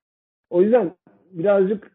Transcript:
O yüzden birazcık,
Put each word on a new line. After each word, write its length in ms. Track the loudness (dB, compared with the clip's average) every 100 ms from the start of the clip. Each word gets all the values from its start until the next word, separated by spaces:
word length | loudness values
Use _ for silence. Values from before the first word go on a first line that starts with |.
| _ _ _ _ _
O 120 | -2
yüzden 300 | 2 2 0 -8 _ _ _
birazcık, 600 | -6 -2 0 0 -4 -10